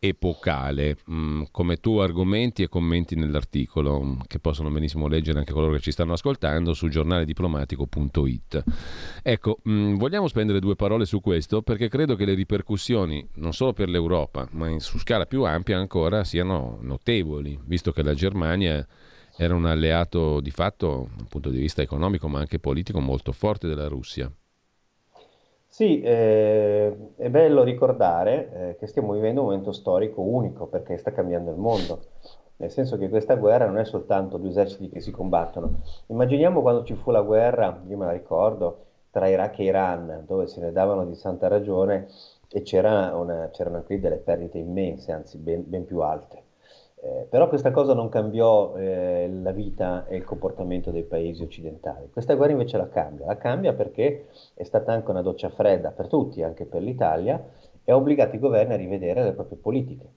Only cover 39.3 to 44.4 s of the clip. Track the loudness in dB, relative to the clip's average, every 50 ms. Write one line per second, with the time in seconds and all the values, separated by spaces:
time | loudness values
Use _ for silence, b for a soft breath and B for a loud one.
39.3 | 4 4 2 0 -2 -2 0 2 2 2 2 2 0 -4 -6 -10 -10 -12 -8 -4
40.3 | -2 -2 -2 -4 -4 -6 -6 -4 0 2 2 2 2 0 -2 -4 -8 -8 -8 -8
41.3 | -4 -2 0 2 2 2 0 0 0 2 2 2 2 -2 -2 B B B B B
42.3 | B B B _ -8 -8 -6 0 2 2 4 4 4 4 2 0 -2 -4 -4 -4
43.3 | -4 -6 -6 -8 -6 -6 -6 -6 -6 -8 -6 -4 -6 -2 0 -2 -2 -2 0 -2
44.3 | -2 -2